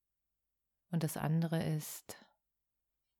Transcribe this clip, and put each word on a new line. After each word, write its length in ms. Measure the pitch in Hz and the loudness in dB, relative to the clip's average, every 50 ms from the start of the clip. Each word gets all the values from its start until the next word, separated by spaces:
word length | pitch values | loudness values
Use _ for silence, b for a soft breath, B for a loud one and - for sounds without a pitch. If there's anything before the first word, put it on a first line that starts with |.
| _ _ _ _ _ _ _ _ _ _ _ _ _ _ _ _ _ _ | _ _ _ _ _ _ _ _ _ _ _ _ _ _ _ _ _ _
und 120 | 170 165 160 | -2 0 0
das 140 | 156 - - | 0 -2 -2
andere 440 | - 143 156 165 165 165 165 160 | 0 2 4 4 2 2 2 0
ist 640 | 156 156 156 151 151 - - - - - - - - - _ _ _ _ _ _ _ _ _ _ _ _ _ _ _ _ _ | 0 0 0 -2 -2 -6 -10 -12 -12 -14 -16 -16 -18 -20 _ _ _ _ _ _ _ _ _ _ _ _ _ _ _ _ _